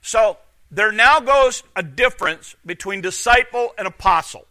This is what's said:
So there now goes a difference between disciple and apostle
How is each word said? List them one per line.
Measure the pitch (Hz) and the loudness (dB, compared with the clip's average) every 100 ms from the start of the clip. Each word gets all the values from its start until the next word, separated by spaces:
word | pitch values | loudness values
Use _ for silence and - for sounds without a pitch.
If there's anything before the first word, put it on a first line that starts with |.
So | - 220 214 170 _ _ _ | -2 0 0 -2 _ _ _
there | 156 214 | -2 -2
now | 214 247 311 | 4 4 4
goes | 247 277 262 - _ 196 | 2 2 2 0 _ -10
a | |
difference | 165 135 247 - 190 160 - - 170 | -10 -2 -2 0 -8 -8 -14 -20 -16
between | 175 190 196 | -12 -10 -8
disciple | 180 180 233 247 240 240 240 - | -8 -4 2 2 2 -4 -6 -6
and | 190 | -10
apostle | - 190 165 - 101 _ | -2 0 0 -2 -18 _